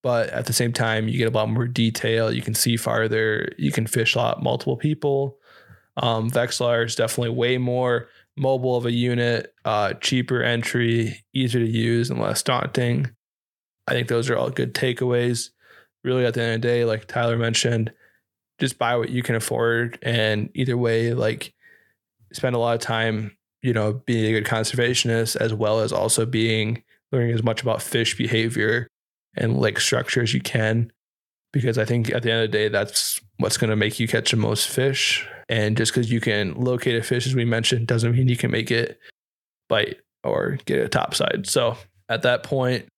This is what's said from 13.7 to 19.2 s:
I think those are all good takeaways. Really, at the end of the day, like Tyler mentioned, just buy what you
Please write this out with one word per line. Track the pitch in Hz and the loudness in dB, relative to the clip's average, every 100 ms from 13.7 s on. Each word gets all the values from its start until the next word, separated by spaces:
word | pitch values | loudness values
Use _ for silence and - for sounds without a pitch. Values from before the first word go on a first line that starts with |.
| _ - | _ -4
I | |
think | 127 120 | -2 0
those | 120 131 | -2 0
are | 120 | 0
all | - | 0
good | 131 127 | -2 -4
takeaways. | - 131 120 123 123 120 117 - _ _ - _ _ | -2 -2 0 0 2 0 -2 -6 _ _ -20 _ _
Really, | 127 127 | -2 0
at | 123 | 0
the | 113 | 0
end | 117 113 | -2 0
of | |
the | 120 | 0
day, | 120 | 2
like | 117 110 - | 2 -2 -4
Tyler | - 120 117 | -2 0 0
mentioned, | 117 113 120 117 113 - _ _ _ _ _ _ | 0 0 0 0 -2 -6 _ _ _ _ _ _
just | 135 - | -4 0
buy | 117 120 | 0 0
what | 110 | 0
you | 123 | -4